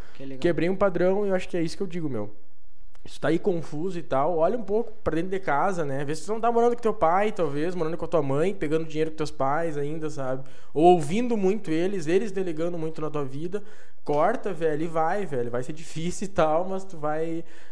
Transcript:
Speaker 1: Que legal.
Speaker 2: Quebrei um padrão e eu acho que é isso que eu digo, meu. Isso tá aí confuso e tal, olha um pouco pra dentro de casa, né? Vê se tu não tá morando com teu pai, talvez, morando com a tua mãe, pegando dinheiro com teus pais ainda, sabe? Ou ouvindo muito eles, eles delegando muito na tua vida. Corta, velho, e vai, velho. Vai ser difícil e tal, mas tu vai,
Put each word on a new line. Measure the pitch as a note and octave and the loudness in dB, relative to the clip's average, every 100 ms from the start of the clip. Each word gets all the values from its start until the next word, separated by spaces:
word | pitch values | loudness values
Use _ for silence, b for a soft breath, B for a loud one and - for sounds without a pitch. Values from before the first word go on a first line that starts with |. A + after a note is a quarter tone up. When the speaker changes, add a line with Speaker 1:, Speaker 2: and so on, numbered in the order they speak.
| B - | B -4
Speaker 1:
Que | |
legal. | C3+ C3 | -4 0
Speaker 2:
Quebrei | E3+ D#3 E3+ | 0 2 0
um | G3 | 2
padrão | G3+ E3+ F3+ G3 G3+ | 2 2 2 2 2
e | |
eu | F#3 | 0
acho | - | 0
que | F3+ | 0
é | |
isso | D#3+ - | 0 -2
que | |
eu | G3 | -2
digo, | F3 D3+ | -2 -2
meu. | A#2 G2+ - - - - - - - - | -2 -2 -2 -4 -4 -4 -4 -4 -4 -4
Isso | - | -2
tá | C#3 | 0
aí | E3+ | 2
confuso | G3+ E3+ C#3+ D3+ F#3 E3+ | 0 0 -2 -2 -2 -2
e | |
tal, | C3+ C3+ D#3 E3 | 0 0 2 2
olha | E3 A#3 | 2 2
um | |
pouco | F#3+ G#3+ - - | 0 0 0 -2
pra | E3 | 0
dentro | D#3 F#3 | 0 0
de | F#3+ | 0
casa, | E3 C#3 F#3+ E3+ D3 | 0 2 2 0 0
né? | C3+ C#3+ | -2 -2
Vê | D#3 | -2
se | G3 | -2
tu | |
não | A3 | 0
tá | A#3 | 2
morando | A#3 A#3+ A#3+ | 4 2 2
com | |
teu | A3 | 0
pai, | G#3 D#3+ F#3 G#3+ | 2 2 4 2
talvez, | G3+ D3+ C#3+ E3+ F3+ | 0 0 0 -2 -2
morando | D#3+ E3+ | -2 -2
com | E3 | 0
a | |
tua | E3 | 0
mãe, | C#3+ C#3 F#3 G3 | 2 2 0 0
pegando | D3+ D#3+ D#3 | 0 0 0
dinheiro | D3+ D#3+ | -2 -2
com | D#3 | -2
teus | D3 | -2
pais | - C3+ D3+ E3+ C#3+ | 0 0 0 0 -2
ainda, | C#3+ D#3+ D#3 | -2 -2 -2
sabe? | C3+ C3 C3+ B B B | -2 -2 -2 B B B
Ou | C#3+ F3 | 6 8
ouvindo | F3+ C#3+ G#3+ B3 A3 | 8 4 0 0 2
muito | F#3 G#3 D#3 | 2 2 0
eles, | D#3+ F#3 G3 D3+ | 0 0 0 0
eles | F#3+ A3+ | 0 0
delegando | F#3+ F#3 D#3 F3 E3+ | -2 -2 0 -2 -2
muito | D#3+ D#3 | -2 -2
na | D3+ | -2
tua | D3 C3 | -2 -2
vida. | C#3 F3 G3+ B B B - - | -2 -2 -4 B B B -4 0
Corta, | D3 F3+ B3+ G#3+ | 2 2 2 -2
velho, | D#3+ D#3+ D3+ | 0 0 0
e | E3 | 0
vai, | D#3+ D#3+ G3+ F3 | 0 0 0 -2
velho. | C3 A#2+ | -2 0
Vai | B2 | -2
ser | C3 | -2
difícil | D3+ D#3+ - E3 - G3 | -2 -2 -2 -2 -2 0
e | |
tal, | - D#3 D#3+ | 2 2 2
mas | F#3+ F#3+ F#3+ | 0 -2 -4
tu | D#3+ | -2
vai, | D3+ D#3 E3 E3 E3+ B B | -2 -2 -2 -2 -4 B B